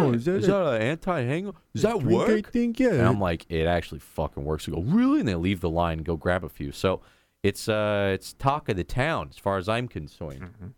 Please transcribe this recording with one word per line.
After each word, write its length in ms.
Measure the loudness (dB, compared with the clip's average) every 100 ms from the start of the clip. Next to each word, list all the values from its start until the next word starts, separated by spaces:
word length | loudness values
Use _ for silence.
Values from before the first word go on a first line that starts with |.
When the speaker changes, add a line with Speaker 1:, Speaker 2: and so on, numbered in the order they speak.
| 4
Speaker 1:
Oh, 60 |
is 120 | 2 0
that 100 | 0
Speaker 2:
is 100 | 2
Speaker 1:
a 20 |
Speaker 2:
that 240 | 2 2 2
an 60 |
anti-hangover? 760 | 0 -2 -2 -2 -2 -2 -6 -12 _
Does 100 | 0
that 160 | 0 2
Speaker 1:
Drink, 60 | 2
I 220 | 4 4
Speaker 2:
work?" 180 | 2 0
Speaker 1:
think, 280 | -2 0 2
yeah. 100 | 2
Speaker 2:
And 80 | 4 4
I'm 120 | 4
like, 240 | 0 -2 -2
"It 200 | 0 2
actually 320 | 0 -2 -10
fucking 440 | -12 -6 -6 -4
works." 240 | -4 -4 -4
We 60 |
go, 80 | -4
"Really?" 380 | 2 4 4 2
And 80 | 0
they 60 | 0
leave 260 | 0 0
the 80 | 0
line 300 | 0 0 -2
and 60 | -4
go 120 | -4
grab 260 | 0 -2
a 60 | -4
few. 240 | -10 -10
So 280 | -2 0 0 -6 _ _ _
it's, 280 | -2 -2 -2
uh, 420 | 0 0 0 0
it's 200 | -2 -6
talk 340 | -4 0 0 -2
of 80 | -4
the 80 |
town 440 | -4 -2 -2 -2 -6
as 80 | -8
far 200 | -4 -2
as 120 | -2
I'm 180 | -4 -4
concerned. 540 | -8 -12 -12 -12 -12
Speaker 3:
Mm-hmm. 260 | -14 -16 -18